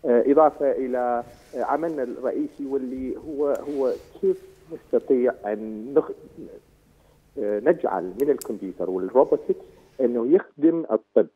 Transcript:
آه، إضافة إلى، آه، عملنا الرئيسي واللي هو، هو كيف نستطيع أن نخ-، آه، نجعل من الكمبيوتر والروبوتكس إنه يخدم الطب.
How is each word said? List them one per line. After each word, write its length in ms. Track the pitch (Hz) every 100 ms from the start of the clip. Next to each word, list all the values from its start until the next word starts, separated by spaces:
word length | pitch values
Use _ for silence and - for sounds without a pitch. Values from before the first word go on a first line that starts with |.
آه، 180 | 147 120 135
إضافة 440 | 143 151 - 143
إلى، 520 | 123 131 123 123 120 123 - -
آه، 80 | 135
عملنا 400 | 113 143 165 151
الرئيسي 640 | 123 - 127 - 147 -
واللي 520 | 139 135 127 127 131 -
هو، 300 | 156 143 143
هو 440 | 127 147 143 131 120 - -
كيف 220 | 190 185 - _ -
نستطيع 600 | 165 _ 120 - 131 123 -
أن 480 | 104 107 110 107 120
نخ-، 180 | 143 - - - - 123 98 _ _ _ _ _ _ _ 143
آه، 200 | 104 104
نجعل 440 | 131 170 113 92 92 98
من 80 | 143
الكمبيوتر 600 | 135 - 107 95 - 87
والروبوتكس 680 | 92 92 127 160 147 - - - _ _ -
إنه 260 | 123 120 120
يخدم 580 | 180 - - 156 165 139
الطب. 360 | 110 _ 117 85